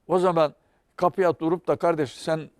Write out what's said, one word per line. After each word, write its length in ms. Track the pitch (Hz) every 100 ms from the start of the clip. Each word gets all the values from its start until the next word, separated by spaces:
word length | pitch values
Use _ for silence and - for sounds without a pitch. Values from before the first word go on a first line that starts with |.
| -
O 120 | 180
zaman 360 | 180 165 147 - _ _ _
kapıya 440 | - 180 196 180 -
durup 280 | 160 175 -
da 80 |
"Kardeş, 400 | 143 170 160 131
sen 340 | - - 160 151